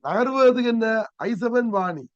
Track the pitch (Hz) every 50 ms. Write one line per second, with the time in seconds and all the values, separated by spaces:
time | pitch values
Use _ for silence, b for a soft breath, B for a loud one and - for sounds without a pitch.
0 | _ 135 170 208 247 262 262 269 262 254 247 254 240 240 233 226 226 220 220 220
1 | 208 - _ _ - 202 240 185 208 233 233 247 240 233 202 196 185 180 170 151
2 | 127 123 _